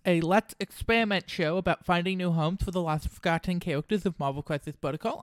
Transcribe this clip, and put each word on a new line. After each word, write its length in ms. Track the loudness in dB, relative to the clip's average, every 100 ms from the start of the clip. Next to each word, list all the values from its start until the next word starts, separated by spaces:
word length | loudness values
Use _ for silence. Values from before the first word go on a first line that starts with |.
| 2
a 160 | 2
Let's 340 | 4 2 2 -6
Experiment 720 | -12 -8 0 2 2 0 -2
show 280 | -2 0 0
about 260 | 0 0
finding 340 | 2 0 2 0
new 140 | 0
homes 320 | 2 2 0
for 80 | -2
the 100 | 0
lost 220 | 0 -2
and 80 | -4
forgotten 460 | -4 0 0 0 -2
characters 460 | -2 -2 0 -2 -2
of 120 | -2
Marvel 240 | -4 -4
Crisis 360 | -4 -6 -6 -6
Protocol. 420 | -6 -4 -4 -6